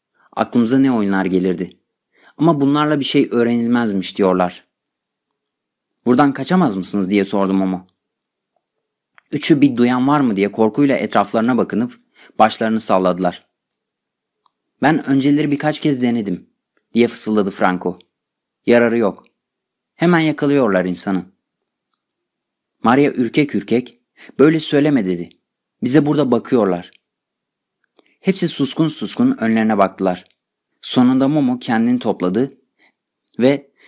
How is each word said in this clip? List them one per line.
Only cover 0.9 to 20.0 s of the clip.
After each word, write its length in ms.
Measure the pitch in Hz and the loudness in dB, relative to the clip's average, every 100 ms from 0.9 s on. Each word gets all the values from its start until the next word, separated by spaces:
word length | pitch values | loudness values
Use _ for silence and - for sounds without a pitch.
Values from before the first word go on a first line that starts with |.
oyunlar 320 | 117 101 98 | 0 0 -2
gelirdi. 520 | 95 92 92 87 90 - _ _ _ _ _ - | 0 0 0 -4 -8 -12 _ _ _ _ _ -2
Ama 240 | 160 147 | 0 2
bunlarla 400 | 139 147 151 147 | 0 0 0 -2
bir 40 | |
şey 240 | 131 143 - | 0 0 0
öğrenilmezmiş 880 | 120 117 120 117 120 117 98 87 - | 0 0 0 0 0 0 -4 -6 -2
diyorlar." 480 | 95 92 90 - _ _ _ _ _ _ _ _ _ _ _ _ _ _ - | 0 2 -2 -4 _ _ _ _ _ _ _ _ _ _ _ _ _ _ 0
"Buradan 260 | 123 143 | 4 2
kaçamaz 440 | 135 135 185 151 95 | 0 -2 2 2 0
mısınız?" 340 | 90 101 90 | -4 -4 0
diye 140 | 101 | 0
sordum 320 | 95 101 98 98 | 0 0 0 0
Momo. 300 | 95 90 92 _ _ _ _ _ _ _ _ _ _ _ _ _ _ | -2 -6 -10 _ _ _ _ _ _ _ _ _ _ _ _ _ _
Üçü 280 | 143 - 151 | -8 0 2
"Bir 160 | 139 120 | 2 2
duyan 320 | 120 123 131 | 0 2 0
var 120 | 147 | 0
mı?" 160 | 131 98 | 0 0
diye 160 | 101 | -2
korkuyla 440 | 107 110 110 143 117 | 0 0 2 0 0
etraflarına 640 | 110 110 101 117 117 120 | 0 -2 0 0 0 0
bakınıp 420 | 95 101 123 - _ _ - - | -2 -2 -4 -8 _ _ -18 0
başlarını 420 | 110 - 110 110 | 0 2 -4 -4
salladılar. 680 | - 98 92 87 90 - _ _ _ _ _ _ _ _ _ _ _ _ _ _ | 0 0 0 0 -4 -6 _ _ _ _ _ _ _ _ _ _ _ _ _ _
"Ben 260 | 135 160 - | 0 0 0
önceleri 420 | 135 135 143 151 | 0 2 0 0
birkaç 300 | 143 151 151 | -2 -4 -2
kez 220 | 156 131 | -2 0
denedim." 480 | 123 117 98 87 - _ _ _ _ | 0 -2 -4 -8 -10 _ _ _ _
diye 140 | 117 117 | 0 0
fısıldadı 420 | - 110 107 98 | 0 -2 0 0
Franco. 480 | - 98 90 90 90 _ _ _ _ _ _ - | 0 0 0 -6 -8 _ _ _ _ _ _ 2
"Yararı 320 | 120 117 117 | 4 4 2
yok. 260 | 104 - _ _ _ _ _ _ _ | -2 -4 _ _ _ _ _ _ _
Hemen 260 | _ | _